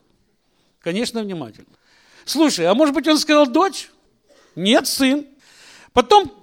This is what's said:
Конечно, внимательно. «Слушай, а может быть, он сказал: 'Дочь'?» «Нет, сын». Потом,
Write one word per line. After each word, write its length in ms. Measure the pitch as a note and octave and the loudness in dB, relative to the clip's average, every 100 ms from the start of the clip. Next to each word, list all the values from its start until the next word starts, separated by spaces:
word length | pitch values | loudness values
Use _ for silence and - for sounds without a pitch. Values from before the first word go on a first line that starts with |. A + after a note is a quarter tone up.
| _ _ _ _ _ _ _ _ | _ _ _ _ _ _ _ _
Конечно, 420 | F3 F#3 A#3+ A#3 | -8 -6 -6 -8
внимательно. 460 | G#3 F3+ B2 G2+ _ _ _ _ _ _ | -10 -10 -14 -18 _ _ _ _ _ _
«Слушай, 440 | - C4+ D#4 F#3+ E3 | -8 0 0 2 0
а 60 | G#3+ | 2
может 180 | D4+ C#4 | 2 0
быть, 120 | D4 | 0
он 100 | D4+ | 0
сказал: 300 | - D4+ C#4+ | 2 2 2
'Дочь'?» 420 | C4 F#4+ - - _ _ _ _ _ _ - | 2 0 -4 -14 _ _ _ _ _ _ -6
«Нет, 320 | F#3+ C#4+ C4+ | 0 0 0
сын». 380 | - C4 C#4+ D4 _ _ _ - - - | -2 0 0 -6 _ _ _ -20 -20 -4
Потом, 380 | - A#3+ G#4 F4 - | -2 2 2 2 -6